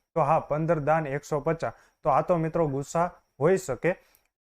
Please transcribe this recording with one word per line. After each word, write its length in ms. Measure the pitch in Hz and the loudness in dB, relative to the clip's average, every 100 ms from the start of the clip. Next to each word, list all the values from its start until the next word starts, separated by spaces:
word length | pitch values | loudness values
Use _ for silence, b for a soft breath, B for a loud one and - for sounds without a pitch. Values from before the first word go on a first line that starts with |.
| _ | _
તો 80 | 165 | -2
હા, 180 | 143 156 | 2 0
પંદર 400 | - 147 160 160 | 0 -2 0 0
દાન 280 | 143 160 151 | 2 0 0
એકસો 340 | 143 - 151 | -6 -4 -4
પચાસ. 320 | 156 165 120 - b b | -2 -2 -6 -8 b b
તો 60 | 156 | 0
આ 120 | 135 | 0
તો 160 | 160 170 | 2 0
મિત્રો 300 | 160 170 156 | 0 0 0
ગુસ્સા 400 | 135 143 165 175 - _ - | -2 -4 -2 -2 -6 _ -2
હોઈ 180 | 151 190 | 2 2
શકે, 340 | - 120 160 185 b b b _ | -2 -2 -2 -4 b b b _